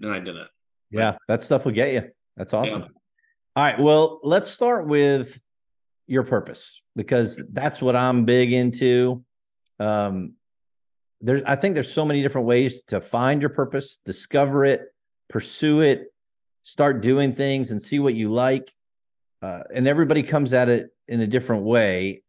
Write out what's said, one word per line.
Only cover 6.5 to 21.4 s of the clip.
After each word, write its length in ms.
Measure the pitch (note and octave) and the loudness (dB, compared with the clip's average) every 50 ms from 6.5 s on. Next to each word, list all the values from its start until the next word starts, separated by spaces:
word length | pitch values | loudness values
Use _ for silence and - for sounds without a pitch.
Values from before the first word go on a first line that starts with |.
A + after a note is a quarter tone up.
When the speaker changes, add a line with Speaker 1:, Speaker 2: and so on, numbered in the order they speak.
| - - - - - - _ _ - | -12 -18 -20 -20 -20 -20 _ _ -10
Speaker 2:
because 460 | A2 G2+ - C3 A#2+ A#2 G#2 - - - - - | -10 -4 0 0 0 0 0 -4 -8 -12 -12 -8
that's 300 | C3 C3 D3+ - - C3 | -6 -4 -4 -4 -2 0
what 120 | B2+ A#2+ | 0 2
I'm 300 | B2 B2+ B2+ B2+ B2 A2+ | 2 2 2 2 2 2
big 280 | A#2 A#2+ B2+ B2 A#2+ B2 | 4 4 4 4 2 2
into. 680 | B2+ B2 B2 A#2+ - C3 B2 B2 B2 B2+ B2+ B2+ B2+ B2 _ _ _ _ _ _ _ _ _ _ - | 2 0 0 0 0 2 2 4 4 2 2 0 -4 -10 _ _ _ _ _ _ _ _ _ _ -6
Um, 540 | G#2 G#2+ G#2+ G#2 G#2 G2+ F#2+ F#2 F2+ - - _ _ _ _ _ _ _ _ _ _ _ _ _ _ _ _ _ | -2 -2 0 0 -2 -2 -4 -6 -8 -10 -14 _ _ _ _ _ _ _ _ _ _ _ _ _ _ _ _ _
there's, 220 | A2 A#2 C3+ C#3 C#3 | -2 -2 0 0 0
I 140 | - C#3 | -2 -2
think 180 | C3+ - G3+ F3+ | 0 0 0 0
there's 180 | D3+ A#2+ - - | -2 -4 -4 -2
so 140 | D#3+ D#3 | -2 -2
many 160 | D3+ D3 C#3+ C3+ | 0 0 0 0
different 240 | C3+ - C3 A#2 | -2 -2 -2 0
ways 360 | A#2 A#2+ B2 C3+ B2+ B2 - - | 2 2 2 2 0 -2 -6 -8
to 180 | - G#2+ F#2+ - | -6 -6 -6 -4
find 400 | - - A#2 B2 C3 D3 C#3+ C#3+ | -4 -2 0 0 0 0 0 -2
your 80 | C#3+ | -2
purpose, 480 | - - C3+ C3+ - C3+ C#3 - - - _ | -2 -2 -4 -2 -4 -6 -8 -8 -14 -16 _
discover 580 | G2 F#2 - - - - C#3 C#3+ C#3 C#3 C#3+ C#3 | -12 -10 -10 -6 -2 0 2 2 2 2 2 2
it, 300 | C#3 C3+ - - - _ _ _ _ _ _ _ - | 2 2 0 -2 -8 _ _ _ _ _ _ _ -10
pursue 540 | - A2 - - - - D#3 D3+ D3+ D3+ D#3+ | -8 -8 -6 -8 -6 -2 0 2 4 4 6
it, 300 | C#3+ B2+ - - - _ _ _ _ _ _ _ _ _ _ _ | 4 4 2 -2 -10 _ _ _ _ _ _ _ _ _ _ _
start 400 | - - - C#3+ C#3+ C3+ A#2 G2+ | -6 -2 0 2 2 2 2 2
doing 300 | A#2+ C3 C#3 C#3+ C3+ C3 | 2 2 2 2 0 0
things 380 | - C#3 C#3 C3+ C3+ B2+ A2 | -2 -2 -2 -2 -2 -4 -4
and 120 | A2 G#2 - | -6 -8 -6
see 160 | - D3 C#3+ | -4 -2 0
what 160 | C#3 C#3 A#2 | 0 0 0
you 160 | A2+ A2 G#2 | 0 -2 -2
like. 420 | A2 A#2+ B2+ C3 C3+ C3+ C3 - _ _ _ _ _ _ _ _ _ _ _ _ _ _ - | 0 0 2 2 0 -2 -4 -8 _ _ _ _ _ _ _ _ _ _ _ _ _ _ -12
Uh, 200 | F#2+ F2+ F2 - - - | -10 -10 -12 -12 -8 -4
and 120 | B2+ B2+ | 0 2
everybody 360 | C3+ C#3+ D#3+ E3 C3+ D#3 D3+ C#3 | 2 4 4 2 2 2 0 0
comes 320 | - D#3 D3 C#3+ B2 B2+ | 0 0 0 2 2 2
at 140 | B2 B2 B2 | 4 4 4
it 180 | A#2+ A2 - - _ _ _ - | 2 2 0 -4 _ _ _ -6
in 120 | A#2 A#2 | -4 -2
a 60 | A2+ | 0
different 380 | G#2 A#2+ B2+ | 0 0 0